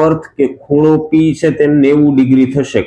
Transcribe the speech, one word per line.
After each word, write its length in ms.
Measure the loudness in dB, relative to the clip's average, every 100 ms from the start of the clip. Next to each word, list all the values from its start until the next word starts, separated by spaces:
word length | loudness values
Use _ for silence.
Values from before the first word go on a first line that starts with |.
અર્થ 220 | 2 -2 -6
કે 140 | -4 -4 -4
ખૂણો 500 | -4 0 2 0 0
P 260 | 0 0
છે 180 | 0 -2
તે 140 | 0 0
નેવું 500 | 2 2 2 2 2
ડિગ્રી 360 | 2 2 0
થશે, 280 | -2 -4 -4